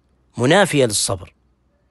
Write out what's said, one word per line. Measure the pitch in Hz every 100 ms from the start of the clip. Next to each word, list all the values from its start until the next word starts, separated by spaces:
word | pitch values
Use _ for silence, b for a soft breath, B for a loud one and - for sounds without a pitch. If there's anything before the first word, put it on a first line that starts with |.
| _ _ _ -
منافية | 127 185 185 147 123
للصبر. | 101 - 95 87 _ _ _ _ _ _